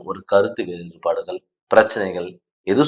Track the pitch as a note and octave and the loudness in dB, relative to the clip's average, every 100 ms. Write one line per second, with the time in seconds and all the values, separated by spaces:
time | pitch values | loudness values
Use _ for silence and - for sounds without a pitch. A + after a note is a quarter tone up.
0 | F2 F#2+ - G2+ G#2 - F2 F2 F2 - | -10 -12 0 2 2 -2 -8 -10 -14 -8
1 | E2+ E2 E2+ F#2 - _ _ G#2+ G#2+ A2 | -4 -4 -6 -12 -14 _ _ 4 4 0
2 | G2 F2+ F2 F2+ _ _ - G#2+ | -4 -4 -10 -14 _ _ -2 2